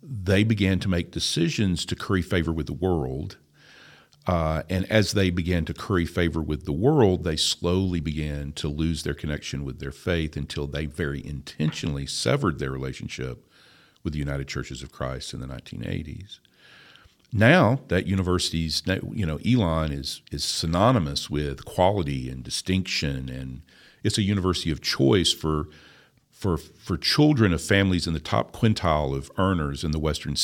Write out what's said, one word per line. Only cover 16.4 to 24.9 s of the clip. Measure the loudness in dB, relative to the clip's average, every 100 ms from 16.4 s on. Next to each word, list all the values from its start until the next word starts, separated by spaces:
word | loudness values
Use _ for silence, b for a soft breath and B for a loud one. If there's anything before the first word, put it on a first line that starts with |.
| _ b b b b b b b _
Now | 4 6 8 6 4 0
that | 0 2
university's, | 0 2 2 2 -2 -2 -2 -2 -2 -2
you | -4
know, | -2 -2 2
Elon | 4 4 2 0
is, | -2 -6 -10 -10
is | -6
synonymous | -4 -2 0 4 4 4 2 -4 -4
with | -2 -2 -6
quality | -8 2 2 4 -2 -4 -6
and | -10
distinction, | -8 -8 0 0 0 -2 -2 -4 -6
and | -8 -10 -12 -16 b b b
it's | -2 2
a |
university | 2 4 2 2 0
of | -2
choice | -4